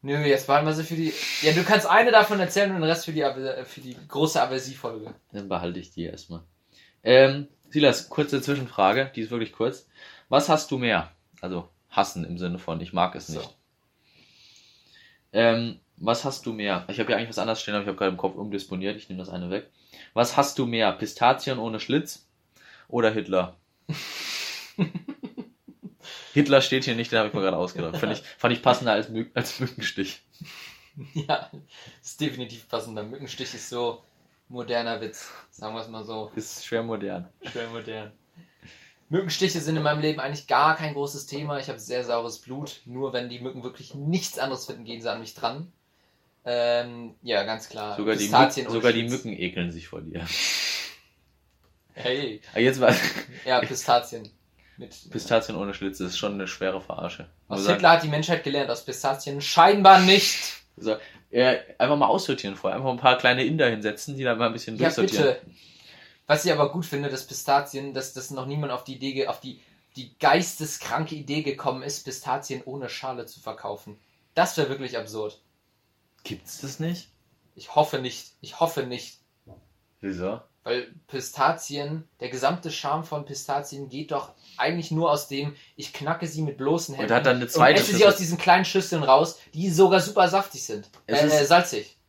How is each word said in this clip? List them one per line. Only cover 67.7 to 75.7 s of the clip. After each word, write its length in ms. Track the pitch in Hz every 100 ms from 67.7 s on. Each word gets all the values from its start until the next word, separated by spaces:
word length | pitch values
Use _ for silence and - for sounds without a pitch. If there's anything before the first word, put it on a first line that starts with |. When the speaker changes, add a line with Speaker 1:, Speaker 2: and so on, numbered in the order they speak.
| 135 139
Speaker 1:
dass, 200 | 135 135
dass 180 | 131 123
noch 160 | 135 131
niemand 240 | 143 143
auf 120 | 123 -
die 100 | 127
Idee 160 | 135
ge-, 160 | 135 131
auf 140 | -
die, 180 | 131 - _ _ _ -
die 200 | 123 _
geisteskranke 960 | 151 156 175 - 156 - - 127 156
Idee 300 | 156 135 147
gekommen 400 | 143 135 139 131
ist, 220 | 139 - -
Pistazien 580 | 127 - 131 - 127
ohne 260 | - 139 123
Schale 360 | - 131 127 113
zu 140 | -
verkaufen. 580 | - 107 104 104 - 104 _ _ _
Das 240 | - 180 -
wär 120 | 139
wirklich 280 | 135 131 120
absurd. 420 | 104 110 107 - _ _ _